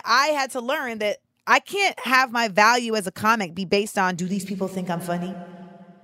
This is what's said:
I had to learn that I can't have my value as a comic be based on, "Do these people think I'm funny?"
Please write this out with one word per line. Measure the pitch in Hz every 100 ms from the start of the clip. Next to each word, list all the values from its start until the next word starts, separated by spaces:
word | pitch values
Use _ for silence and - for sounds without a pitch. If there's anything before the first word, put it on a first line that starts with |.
| -
I | 247 302
had | 294 262
to | 262
learn | 240 311 254 220
that | 208 - _ _ -
I | 277
can't | - 403 381 -
have | 247 262 262
my | 233 233
value | 185 214 247 233 220
as | -
a |
comic | - 214 226 175
be | 170 180
based | 202 214 202
on, | 185 175
"Do | 180
these | 196 190
people | 196 185
think | 185 180
I'm | 175
funny?" | 175 175 180 - - - - - - -